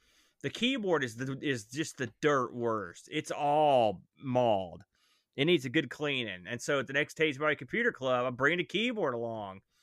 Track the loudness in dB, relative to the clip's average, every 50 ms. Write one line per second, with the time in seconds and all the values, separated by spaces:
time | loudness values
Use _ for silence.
0 | _ _ _ _ _ _ _ _ -8 -8 -2 0 0 0 0 0 0 0 2 2
1 | 0 -2 -4 -6 -6 -6 -6 -4 -2 -2 -2 -2 -4 -8 -8 -6 -6 -6 -6 -6
2 | -8 -8 -6 _ 2 2 4 2 2 -2 -4 -4 -2 -2 -2 -2 -4 -8 -12 -16
3 | -14 -8 -8 -6 -6 -6 -6 -2 0 2 4 4 6 6 6 6 6 4 2 -2
4 | -10 _ _ _ -6 0 2 4 4 4 4 2 0 -4 -10 -16 -18 _ _ _
5 | _ _ _ _ _ _ _ 0 4 4 4 4 2 0 0 0 0 0 -4 -4
6 | -4 -2 -2 -2 -4 -4 -6 -10 -8 -8 -8 -6 -2 0 0 0 0 0 -2 -2
7 | -2 -2 -4 -4 -4 -4 -2 -2 0 -2 0 -2 -4 -4 -4 0 0 0 -2 0
8 | 0 0 2 2 0 -2 0 2 2 2 2 2 0 -2 -2 -2 0 0 0 0
9 | -2 -2 -2 -2 -4 -4 -6 -6 -8 -10 -12 -14 -18 _ _ _